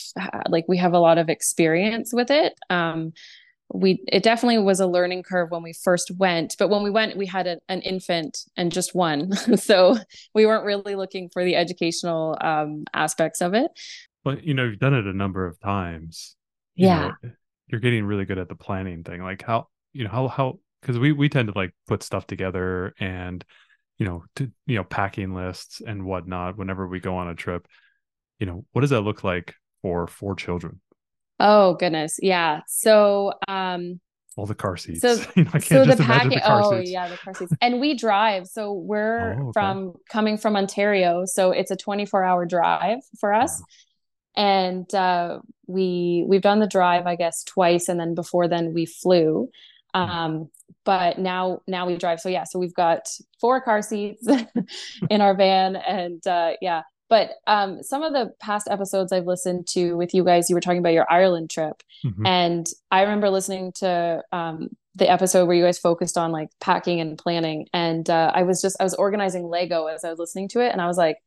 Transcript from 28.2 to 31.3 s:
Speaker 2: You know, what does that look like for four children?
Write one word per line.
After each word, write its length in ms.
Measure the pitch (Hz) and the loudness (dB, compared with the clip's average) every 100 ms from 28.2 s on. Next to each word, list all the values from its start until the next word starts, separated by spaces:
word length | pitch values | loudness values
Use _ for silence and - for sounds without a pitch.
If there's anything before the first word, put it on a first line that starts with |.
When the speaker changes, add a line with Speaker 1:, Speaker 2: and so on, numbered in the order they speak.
| _ - | _ -10
Speaker 2:
You 60 | 101 | -10
know, 200 | 87 - | -10 -8
what 80 | 120 | -2
does 100 | 139 | 0
that 100 | 123 | 0
look 220 | 104 104 | 0 -4
like 320 | 98 90 - - _ _ | -4 -4 -6 -18 _ _
for 240 | 98 87 82 | -6 -4 -6
four 300 | - 101 92 | -8 -8 -8
children? 440 | - 87 85 - _ _ _ _ _ | -6 -8 -8 -16 _ _ _ _ _